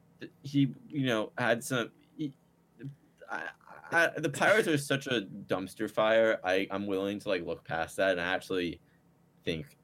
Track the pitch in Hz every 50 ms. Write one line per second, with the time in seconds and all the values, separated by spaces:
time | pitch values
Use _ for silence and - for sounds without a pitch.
0 | _ _ _ _ - - - _ - 139 143 143 139 127 - - - - - 151
1 | 131 131 117 117 123 - - - 123 113 117 117 - - 135 123 110 - - _
2 | _ _ _ - 156 139 139 - _ _ _ _ _ _ _ - - 143 143 -
3 | _ _ _ _ - - 104 87 80 82 - - _ - - - - - - 170
4 | 165 - - - 156 160 143 - 170 160 196 214 220 180 156 143 143 - 143 135
5 | - 139 127 117 101 - - 101 98 - 104 92 95 95 - - 110 104 - -
6 | 110 110 110 113 113 113 110 - - 92 92 95 98 - 95 98 101 101 98 92
7 | 98 98 101 101 - 104 98 90 85 80 82 80 - - 85 80 82 82 - -
8 | 98 95 95 87 85 90 92 90 - - 95 92 90 85 - - - _ _ _
9 | _ _ _ _ _ _ _ _ _ 92 85 80 76 69 - _